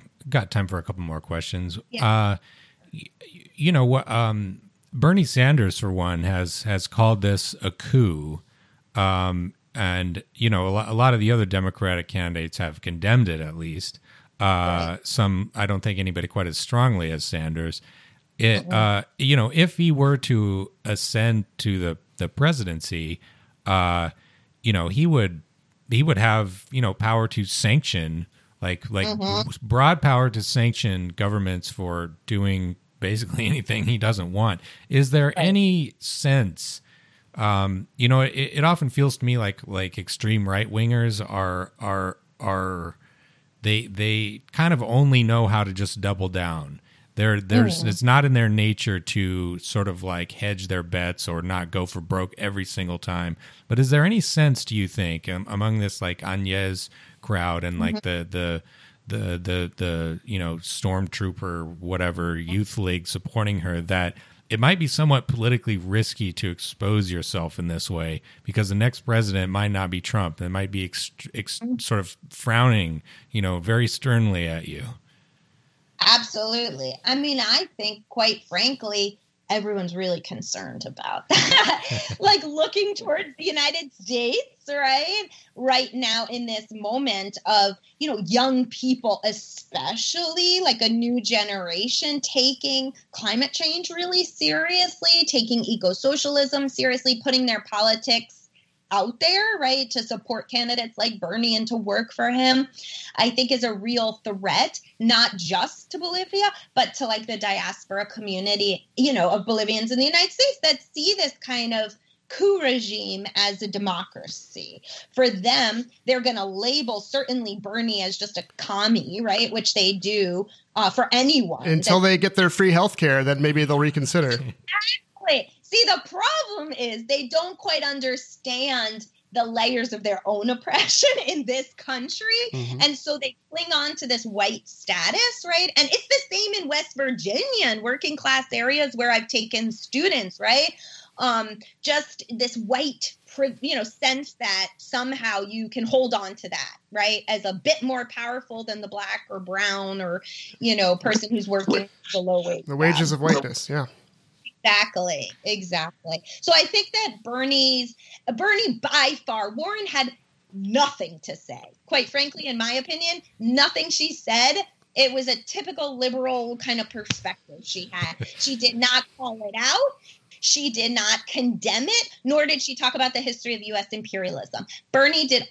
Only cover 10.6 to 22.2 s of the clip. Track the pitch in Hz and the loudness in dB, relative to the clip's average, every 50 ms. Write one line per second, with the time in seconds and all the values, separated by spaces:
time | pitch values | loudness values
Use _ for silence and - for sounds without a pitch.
10.6 | 92 95 95 104 107 - 113 113 120 131 123 113 107 107 120 117 110 92 95 95 | 2 0 0 -2 -2 -2 0 2 4 4 4 4 4 4 4 4 2 2 0 0
11.6 | 95 95 90 - 104 92 90 87 85 - - 95 90 87 85 85 82 82 - - | 0 0 -2 -2 -2 0 0 -2 -2 -4 -4 -4 -2 -2 -2 -4 -6 -6 -6 -6
12.6 | 92 82 76 - - - 87 85 82 101 113 127 120 92 82 78 78 78 78 82 | -6 -6 -6 -8 -8 -8 -6 -2 2 4 6 6 6 4 2 -2 -4 -8 -8 -8
13.6 | 82 82 78 87 - - - - _ _ - - _ _ _ - 98 98 95 90 | -8 -8 -8 -8 -8 -10 -12 -14 _ _ -20 -20 _ _ _ -2 0 2 2 2
14.6 | 90 87 87 87 85 82 85 92 - - - - 110 98 98 92 98 - - - | 2 2 0 0 0 -2 -4 -6 -8 -4 0 2 2 4 2 2 -2 -4 -4 -2
15.6 | 104 98 101 95 - 110 101 92 98 95 87 87 87 87 - 104 95 87 78 - | -2 0 0 -2 -2 -2 -2 -2 -2 -2 -2 -4 -4 -4 -2 -2 -4 -2 -4 -6
16.6 | - - - 120 123 131 117 95 85 80 80 78 76 - - 82 80 80 80 80 | -4 0 2 4 4 4 4 2 0 0 -2 -4 -4 -4 -4 -4 -4 -2 -2 -4
17.6 | 82 82 80 - - - - - - - _ _ _ _ _ - 110 113 113 101 | -4 -4 -6 -8 -12 -20 -20 -20 -20 -20 _ _ _ _ _ 2 4 4 4 4
18.6 | - 170 - 110 110 104 104 101 104 - _ - 139 135 143 139 110 113 131 160 | 2 0 2 4 4 4 4 2 0 -4 _ -2 2 4 4 6 4 4 4 4
19.6 | 170 175 - - 170 170 156 135 135 139 143 135 - - 127 110 107 101 98 95 | 4 4 4 4 4 4 4 6 4 4 4 2 2 2 2 4 4 2 2 0
20.6 | 98 95 _ _ - 110 107 98 - - - 117 110 117 113 110 98 - _ - | -2 -6 _ _ -4 -4 -2 -2 -2 -2 0 2 2 2 2 2 0 -4 _ -6
21.6 | - 110 98 92 90 85 82 - _ _ _ - | -2 0 0 0 0 -2 -2 -4 _ _ _ -6